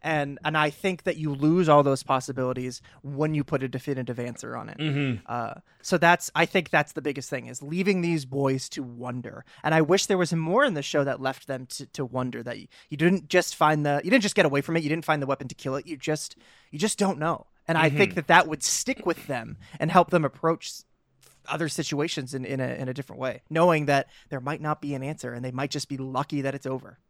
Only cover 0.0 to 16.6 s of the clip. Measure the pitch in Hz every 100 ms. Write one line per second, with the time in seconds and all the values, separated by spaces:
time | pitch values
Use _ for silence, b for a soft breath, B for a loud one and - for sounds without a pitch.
0 | 160 156 143 139 156 156 151 - 196 180
1 | - 160 156 139 151 175 165 147 139 131
2 | - 131 127 127 127 127 127 123 b b
3 | 139 139 156 156 139 143 131 127 - 131
4 | 123 120 120 113 - 120 107 104 151 139
5 | 139 113 - 120 110 - _ b - 175
6 | 170 156 - 151 170 190 156 156 147 160
7 | 143 139 - 135 120 127 143 170 190 185
8 | 170 165 131 135 139 131 - - 127 120
9 | 123 123 120 107 - B 143 160 151 190
10 | - 190 170 165 160 208 277 156 143 151
11 | 139 123 131 135 - 131 127 - 139 -
12 | 127 127 127 117 120 110 - b b 143
13 | 165 185 151 180 170 - 156 156 147 143
14 | 185 254 202 - 160 139 143 165 151 165
15 | 160 151 135 135 127 - 139 135 160 143
16 | - 151 - - b b